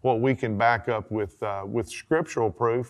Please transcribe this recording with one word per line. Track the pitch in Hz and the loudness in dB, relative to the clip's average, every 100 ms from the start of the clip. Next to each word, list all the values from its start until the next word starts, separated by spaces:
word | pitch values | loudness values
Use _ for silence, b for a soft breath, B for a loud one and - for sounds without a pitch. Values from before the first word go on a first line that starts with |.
what | 131 113 | 0 2
we | 120 | 2
can | 123 117 104 | 2 0 2
back | 117 117 117 | 4 2 0
up | 110 101 | -4 -2
with, | 107 101 - | -4 -4 -4
uh, | 107 98 98 | -6 -6 -4
with | 117 107 | -4 -4
scriptural | - - 160 160 - 113 | -6 -2 0 0 0 -2
proof. | - 117 120 123 | 2 0 0 -2